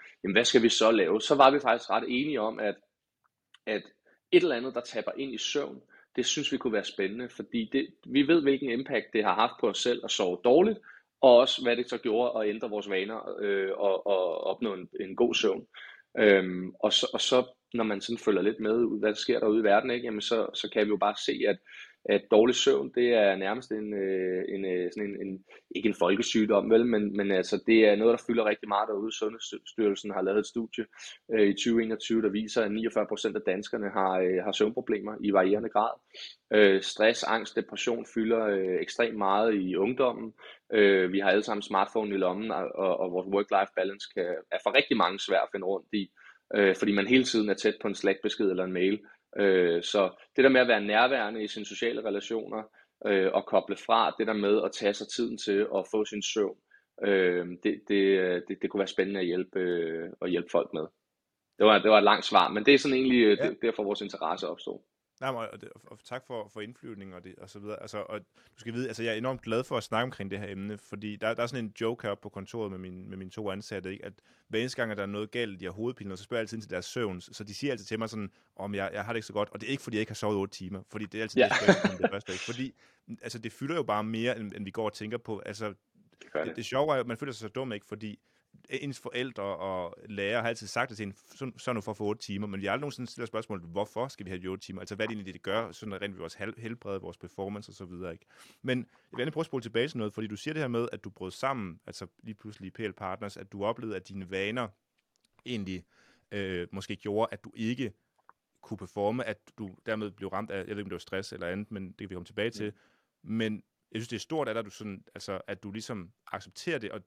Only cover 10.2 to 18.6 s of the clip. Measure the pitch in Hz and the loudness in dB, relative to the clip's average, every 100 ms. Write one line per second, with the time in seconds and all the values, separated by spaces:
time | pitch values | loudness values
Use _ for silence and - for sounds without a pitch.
10.2 | 92 90 117 143 214 214 - - _ _ | 0 2 6 8 6 2 -6 -20 _ _
11.2 | 135 120 131 - 123 120 123 117 120 110 | 10 10 10 2 0 0 -2 -4 0 2
12.2 | 123 117 107 110 117 104 101 95 101 113 | 2 0 -2 -2 -4 -6 -4 -2 -2 -6
13.2 | - - 101 98 95 92 101 95 101 95 | -8 -4 -2 0 0 0 2 2 2 2
14.2 | 90 82 - 95 117 95 85 - 95 95 | 2 -2 -4 -2 -4 -4 -10 -10 -8 2
15.2 | 120 - 107 85 - - - - _ - | 2 4 0 0 -6 -18 -20 -20 _ 4
16.2 | 107 98 92 90 92 - - - - 117 | 6 8 6 -2 -6 -2 2 2 0 -2
17.2 | - 127 123 - _ 120 110 101 - 117 | 2 2 2 -6 _ -2 -2 -2 -4 -2
18.2 | - 95 98 107 | 2 2 2 0